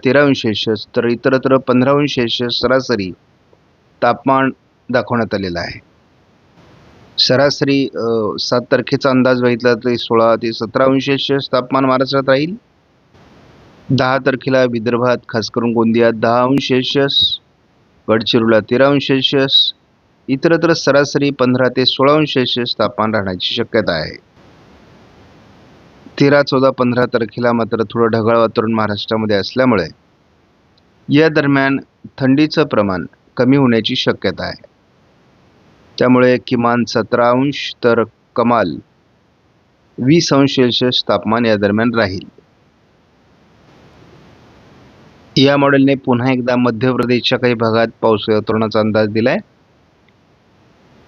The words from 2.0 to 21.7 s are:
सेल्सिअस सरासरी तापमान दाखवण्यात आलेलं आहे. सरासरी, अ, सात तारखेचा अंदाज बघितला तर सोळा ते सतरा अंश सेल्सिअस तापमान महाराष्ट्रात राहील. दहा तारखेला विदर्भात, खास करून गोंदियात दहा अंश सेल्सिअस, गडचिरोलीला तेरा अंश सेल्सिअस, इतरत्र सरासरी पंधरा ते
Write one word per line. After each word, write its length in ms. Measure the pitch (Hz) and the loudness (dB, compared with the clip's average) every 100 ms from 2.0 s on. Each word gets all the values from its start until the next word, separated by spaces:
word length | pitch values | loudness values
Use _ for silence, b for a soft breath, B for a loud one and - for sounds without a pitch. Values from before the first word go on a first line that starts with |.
| 143 | 0
सेल्सिअस 400 | 135 117 - 120 | -2 -4 -4 -6
सरासरी 560 | - 120 131 127 113 92 85 _ _ _ _ _ _ _ _ | -4 0 0 0 -2 -2 -8 _ _ _ _ _ _ _ _
तापमान 480 | 120 120 139 135 131 - _ _ - | -2 0 0 2 2 -2 _ _ -4
दाखवण्यात 440 | 123 110 117 107 | -4 -2 -2 -2
आलेलं 260 | 101 92 85 | -4 -4 -6
आहे. 300 | - - - _ _ _ _ _ _ _ - - - - - - | -8 -12 -20 _ _ _ _ _ _ _ -20 -20 -20 -20 -14 -4
सरासरी, 680 | - 127 143 - 139 139 131 | 0 2 2 0 -2 0 -2
अ, 500 | 85 113 113 104 - | -4 -4 -2 -2 -4
सात 220 | - 123 117 | -2 -2 0
तारखेचा 380 | 127 113 135 139 | -2 0 -2 0
अंदाज 320 | 127 127 127 | 2 2 2
बघितला 320 | 123 120 123 | 0 0 0
तर 220 | 117 123 120 | 0 -2 -4
सोळा 400 | - 113 113 113 | 0 2 2 2
ते 160 | 117 | -2
सतरा 320 | 113 110 131 | -6 -6 0
अंश 220 | 135 135 127 | 2 2 0
सेल्सिअस 420 | 135 - 139 131 | -2 -2 -4 -2
तापमान 320 | 127 127 135 | -4 -2 -2
महाराष्ट्रात 440 | 135 127 131 135 131 | 0 0 0 -2 0
राहील. 260 | 131 156 226 - _ _ _ _ _ - - - - - - - | 0 -2 -8 -16 _ _ _ _ _ -20 -20 -20 -20 -20 -20 -2
दहा 280 | 127 127 135 | 0 2 0
तारखेला 460 | 131 131 - 131 | -2 -4 0 0
विदर्भात, 520 | 127 117 110 117 123 120 - | 2 0 -2 0 0 -2 -2
खास 220 | - - | -6 -4
करून 220 | 123 117 | -4 -2
गोंदियात 400 | 117 113 113 117 | 0 2 2 2
दहा 300 | 113 113 120 | 2 0 2
अंश 260 | 123 139 - | 2 0 0
सेल्सिअस, 720 | 131 127 143 139 - - - _ _ _ _ _ _ - | -2 0 -2 0 0 0 -4 _ _ _ _ _ _ -2
गडचिरोलीला 520 | 110 110 123 113 107 | -2 0 0 2 2
तेरा 260 | 98 123 139 | 2 2 2
अंश 200 | 143 - | 2 0
सेल्सिअस, 680 | 135 123 139 135 - - - _ _ _ _ - | -2 0 0 0 2 0 -4 _ _ _ _ -6
इतरत्र 440 | 135 170 160 165 | -2 0 2 2
सरासरी 580 | 156 - 139 143 147 143 | 0 2 2 0 0 -2
पंधरा 380 | 135 127 127 | 0 0 2
ते 180 | 127 | 0